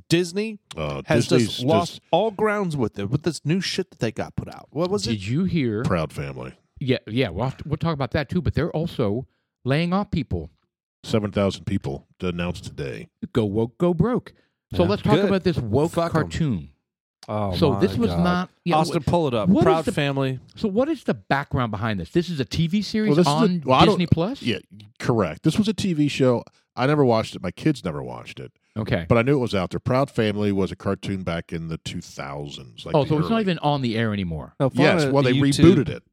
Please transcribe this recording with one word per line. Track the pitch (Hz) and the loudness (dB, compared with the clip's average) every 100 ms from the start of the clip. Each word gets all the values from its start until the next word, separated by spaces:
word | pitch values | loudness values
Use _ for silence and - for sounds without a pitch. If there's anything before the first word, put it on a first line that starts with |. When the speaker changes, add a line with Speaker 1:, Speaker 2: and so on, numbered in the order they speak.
| - | -2
Speaker 1:
Disney | 170 180 180 220 208 _ - | 0 0 -4 -6 -8 _ -8
Speaker 2:
Uh, | 156 139 - | -6 -6 0
Speaker 1:
has | 151 135 | 0 4
Speaker 2:
Disney's | 160 110 - | 2 2 0
Speaker 1:
just | 127 | 2
lost | 165 170 - | 2 0 -8
Speaker 2:
just | _ | _
Speaker 1:
all | 165 220 | 0 0
grounds | 185 214 208 185 147 | 0 -2 0 -2 0
with | 107 - | -2 -2
it, | 101 | -4
with | 139 | -2
this | - 147 143 | -2 -4 -2
new | 185 | -2
shit | - - 185 | -2 -4 -6
that | - | -4
they | 117 | -4
got | - 80 - | -4 -8 -8
put | 87 | -10
out. | - - | -14 -12
What | 135 180 | -6 -2
was | 202 | -2
Speaker 3:
Did | 190 110 | -2 -4
Speaker 1:
it? | 95 | -2
Speaker 3:
you | 131 | -2
hear? | 185 170 123 104 | 0 0 0 -2
Speaker 2:
Proud | 127 90 76 | 0 0 -2
Family. | - 69 65 65 - _ - | -6 -8 -8 -12 -16 _ -10
Speaker 3:
Yeah, | 131 123 - | -2 -2 0
yeah. | 113 120 | -2 -2
We'll | 85 131 | -2 -4
have | - | -6
to, | 156 | -8
we'll | 151 | -4
talk | 165 | -2
about | 151 131 | -2 -2
that | 165 143 | -4 -2
too. | 180 | -2
But | 143 | -2
they're | - 165 | -2 -2
also | 156 170 - 110 110 139 _ _ _ 123 | -2 -4 -2 -2 -2 -6 _ _ _ -2
laying | 143 175 | 0 2
off | 185 208 | 0 -2
people. | - 127 90 76 _ _ _ _ _ | -4 -4 -6 -6 _ _ _ _ _
Speaker 2:
seven | - 113 104 | -2 -2 0
thousand | 92 98 92 85 | 0 0 0 -4
people | 98 - 67 - _ | -4 -4 -8 -12 _
to | 92 | -6
announce | 87 87 87 | -4 -4 -6
today. | - - 143 107 - _ 208 | -10 -10 -10 -10 -14 _ -4
Speaker 3:
Go | - 107 | -2 0
woke, | 101 117 - | 0 -2 0
go | 175 | 0
broke. | 165 214 233 - _ _ _ _ | 2 0 0 -6 _ _ _ _
So | 92 | 0
Speaker 1:
Yeah. | 175 | 2
Speaker 3:
let's | 202 | 2
talk | - 175 | 4 4
Speaker 1:
Good. | 196 | 4
Speaker 3:
about | 190 | 2
this | 190 165 | 2 0
woke | 117 113 160 | 0 2 2
Speaker 1:
Fuck | - 170 | 0 0
'em. | |
Speaker 3:
cartoon. | 165 90 82 156 98 71 _ _ _ _ _ - | 0 -2 -2 0 -2 -6 _ _ _ _ _ -6
Speaker 1:
Oh, | 107 101 87 | -2 -2 2
Speaker 3:
So | 156 | 2
Speaker 1:
my | 98 | 4
Speaker 3:
this | 101 95 | 0 2
was | 226 | 0
Speaker 1:
God. | 170 | 2
Speaker 3:
not, | 175 180 185 _ | 2 0 -4 _
yeah, | - 156 | 0 2
Speaker 1:
Austin, | 160 165 | 2 0
Speaker 3:
wh-, | 135 | 0
Speaker 1:
pull | 175 151 | 2 2
it | |
up. | 117 104 | 0 4
Speaker 3:
what | 240 | 4
is | 349 | 6
Speaker 1:
Proud | - 160 | 4 0
Speaker 3:
the, | |
Speaker 1:
Family. | 185 143 135 135 131 - - | 0 0 0 -2 -4 -10 -6
Speaker 3:
so | 220 | -2
what | 190 277 | 0 0
is | 311 | -2
the | - | -2
background | 139 - 139 143 143 120 | -4 -2 -2 -2 -2 -2
behind | 104 113 101 | -2 -4 -4
this? | 82 | -2
This | 170 170 | -2 -2
is | 160 | -4
a | 123 | -4
T | - 165 | 0 0
V | 196 | 0
series | 196 220 214 | -2 -2 2
Speaker 2:
Well, | 147 | 4
this | 160 | 4
is | |
a, | 151 | 4
Speaker 3:
on | 175 180 135 | 2 2 2
Speaker 2:
well, | 127 | 6
I | 180 | 6
don't, | 180 | 6
Speaker 3:
Disney | 175 | 2
Plus? | - 180 269 | 0 -2 -4
Speaker 2:
yeah, | 123 104 - 101 104 _ | -4 -4 -6 -20 -20 _
correct. | - 117 87 76 | 0 2 0 0
This | 160 160 | -2 2
was | 214 | 0
a | |
T | 208 202 | 0 -2
V | 156 147 | 0 0
show. | - 131 120 - _ _ - | 2 2 2 -4 _ _ -2
I | 127 | 0
never | 147 | 4
watched | 135 113 107 - | 4 4 0 -8
it. | |
My | 92 | -10
kids | - 156 147 | -2 -2 0
never | 92 73 | -4 -6
watched | 64 60 - - | -8 -12 -14 -16
it. | 64 _ _ 107 | -16 _ _ -8
Speaker 3:
Okay. | 110 110 85 | -4 -4 2
Speaker 2:
But | 117 | 2
I | |
knew | 120 147 | 4 0
it | |
was | 117 98 | 0 -2
out | 87 | -2
there. | 113 | -4
Proud | - 127 139 | -2 0 0
Family | - 107 104 104 | 0 0 0 0
was | 98 95 | 0 -2
a | - | -4
cartoon | - 98 - 98 | -6 -4 -4 -6
back | 87 85 - | -4 -6 -6
in | 85 80 | -8 -8
the | 80 | -8
two | - 92 | -8 -10
thousands, | - - 69 71 73 - 65 - - | -12 -14 -12 -10 -12 -14 -18 -16 -2
like | 156 | -2
Speaker 3:
Oh, | |
Speaker 2:
the | 131 | 0
Speaker 3:
so | 151 | 0
it's | 156 | 0
not | 226 | 0
Speaker 2:
early | |
Speaker 3:
even | 196 165 | 0 0
on | 147 143 | 0 0
the | 127 110 | 0 0
air | 113 | -2
anymore. | 104 90 80 - _ | -2 -4 -6 -10 _
Speaker 1:
No, | 135 | 0
Speaker 2:
Yes, | 123 143 175 | 4 4 4
Speaker 1:
follow | 143 139 | 4 4
Speaker 2:
well, | |
they | 131 | 4
Speaker 1:
YouTube. | 131 143 139 165 180 | 4 2 6 6 6
Speaker 2:
rebooted | 90 | 2
it. | 60 _ | -6 _